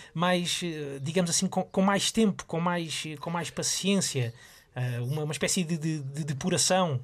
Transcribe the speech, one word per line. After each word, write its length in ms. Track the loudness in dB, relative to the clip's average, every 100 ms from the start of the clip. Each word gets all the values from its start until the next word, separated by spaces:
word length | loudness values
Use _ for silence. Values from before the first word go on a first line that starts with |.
| -6
mais, 480 | 0 2 2 0 -2
eh, 360 | -4 -4 -6 -6
digamos 280 | 0 2 2
assim, 180 | 2 2
com, 160 | 0
com 180 | -2 2
mais 280 | 4 4 2
tempo, 360 | 4 4 2 -4
com 160 | -2
mais, 420 | 0 0 -2 -6 -6 -8
com 100 | -6
mais 200 | -4 -4
paciência, 840 | -4 -2 0 2 2 2 0 -2 -4 -20 -20 _
eh, 280 | -6 -4 -2
uma, 240 | -2 -2 -2
uma 80 |
espécie 320 | -2 0 0 0
de, 120 | 0
de, 220 | -2 -2
de 220 | -4 -6
depuração, 800 | -4 -2 0 2 4 4 2 0